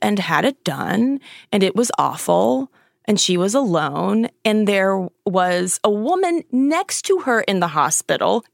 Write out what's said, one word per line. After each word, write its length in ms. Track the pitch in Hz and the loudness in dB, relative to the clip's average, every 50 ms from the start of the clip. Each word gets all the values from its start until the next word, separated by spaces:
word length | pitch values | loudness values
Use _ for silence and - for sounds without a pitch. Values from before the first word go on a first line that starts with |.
| - | -2
and 160 | 208 208 208 | -2 0 -2
had 260 | 175 165 160 147 285 | -2 0 0 2 2
it 180 | 277 277 _ - | 0 -2 _ -6
done, 560 | - 139 139 - - 170 208 233 262 277 277 - - - - - - | -6 -6 -4 -4 -2 0 0 0 0 -2 -4 -8 -14 -20 -20 -12 -4
and 120 | - 202 190 | 0 0 2
it 120 | 185 185 | 2 2
was 160 | 196 247 233 - - | 0 -2 -2 0 0
awful, 720 | 143 135 - - - - 175 175 190 226 254 262 269 - _ _ _ _ _ _ - | 0 0 0 -4 -2 0 2 2 4 2 2 0 -2 -6 _ _ _ _ _ _ -2
and 120 | - 208 190 | -2 0 0
she 180 | - - 180 | 0 0 0
was 180 | 180 180 202 214 | 0 -2 0 0
alone, 760 | 277 277 208 170 160 151 139 143 156 175 190 208 220 226 - _ _ - | 0 0 2 0 0 0 -2 -4 -4 -2 0 0 0 0 -2 _ _ -2
and 240 | 220 214 214 214 202 | 0 2 2 2 2
there 400 | 202 196 190 190 196 190 180 170 _ _ - | 2 2 2 2 0 0 -4 -6 _ _ -8
was 560 | 208 180 185 180 180 180 180 180 185 - - - | -2 0 0 2 2 0 0 0 -2 -4 -2 -2
a 80 | 220 | -2
woman 520 | 208 208 214 277 359 370 381 349 339 330 - - - | -2 0 0 -2 0 0 0 0 0 -2 -4 -2 -2
next 500 | 254 269 285 320 339 392 - - - - | 0 2 2 0 0 -2 -4 -6 -8 -2
to 160 | - 381 359 | -2 -2 0
her 200 | 302 269 240 226 - | 0 0 0 0 0
in 180 | - 196 185 | 0 0 0
the 60 | 175 170 | 0 0
hospital 760 | 147 156 139 147 160 - - - 147 - - - 196 233 - _ | 0 0 0 0 0 -2 -2 -2 -2 0 2 0 0 0 -2 _